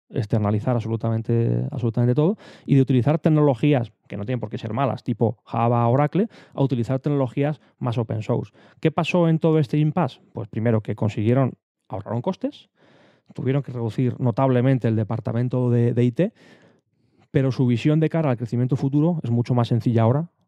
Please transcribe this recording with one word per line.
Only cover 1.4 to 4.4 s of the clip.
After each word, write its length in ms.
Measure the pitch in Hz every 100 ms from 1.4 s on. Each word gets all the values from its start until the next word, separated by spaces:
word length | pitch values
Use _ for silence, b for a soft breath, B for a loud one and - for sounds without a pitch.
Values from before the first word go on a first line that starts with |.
| 117 117 127
absolutamente 460 | 139 120 117 120 123
todo 220 | 156 220 B B B
y 100 | 139
de 60 |
utilizar 380 | 131 127 117 160
tecnologías 720 | 165 156 147 123 147 139 113 _ -
que 80 | 104
no 80 |
tienen 160 | 104
por 100 | 123